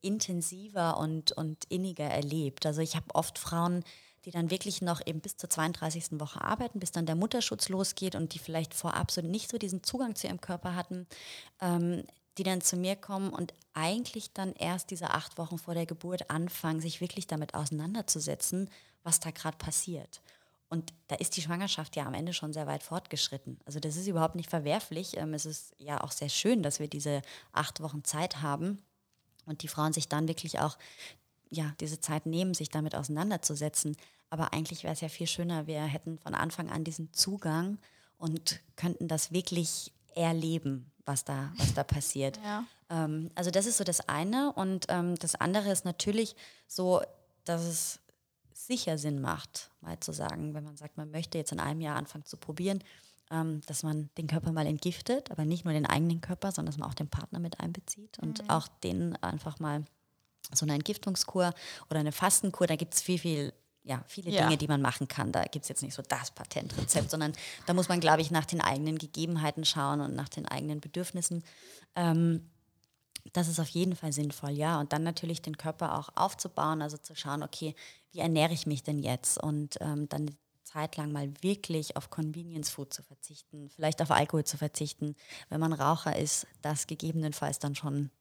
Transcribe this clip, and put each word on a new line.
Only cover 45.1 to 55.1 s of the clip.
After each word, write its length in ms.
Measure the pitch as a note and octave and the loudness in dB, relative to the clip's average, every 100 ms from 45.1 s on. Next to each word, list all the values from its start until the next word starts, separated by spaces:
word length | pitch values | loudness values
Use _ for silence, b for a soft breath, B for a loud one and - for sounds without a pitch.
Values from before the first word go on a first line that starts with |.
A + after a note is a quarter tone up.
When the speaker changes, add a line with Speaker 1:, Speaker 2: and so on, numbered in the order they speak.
| F3 | 0
Speaker 1:
das 180 | E3 | 0
andere 360 | - - G3 G3+ | 0 4 4 4
ist 140 | F#3+ | 2
natürlich 520 | F#3 E3+ - G#3 A3 - B B B | 2 0 2 2 0 -2 B B B
so, 360 | - F#3 F#3 - - _ _ | 0 6 6 4 -8 _ _
dass 180 | - E3+ | -2 0
es 360 | E3+ D#3+ - - _ - _ _ _ | 0 0 -2 -6 _ -20 _ _ _
sicher 420 | - - B3+ - D#3 | -18 -2 0 2 0
Sinn 240 | D3 C#3+ | 0 0
macht, 500 | C3+ E2 - - - _ | 0 -2 -4 -10 -12 _
mal 180 | D#3+ - | -10 -8
zu 120 | - | -6
sagen, 420 | D3+ D#3+ D#3+ D#3 | -4 -4 -2 -4
wenn 100 | D3+ | -4
man 120 | D3+ D3 | -8 -12
sagt, 200 | D3+ - | -14 -10
man 140 | D3+ | -8
möchte 260 | D#3 E3 E3+ | -6 -4 -4
jetzt 160 | D#3 | -4
in 80 | D#3+ | -2
einem 200 | E2 D3+ | -2 -2
Jahr 160 | D#3+ C#3+ | -2 -2
anfangen 280 | C#3+ D#3+ | -4 -8
zu 120 | - - | -12 -14
probieren, 460 | - D#3 F3+ G3 B B B B _ | -10 -2 0 0 B B B B _
ähm, 300 | D#3+ D#3+ D#3 - | -2 0 -2 -4
dass 160 | D3 | -4
man 260 | D#3 D3+ D3 - | -2 -2 -2 -4
den 100 | D#3+ | 0
Körper 260 | D#3 E3 | 2 2
mal 140 | D#3+ D3+ | 2 2
entgiftet, 640 | D3+ F3+ E3+ - | 2 0 -2 0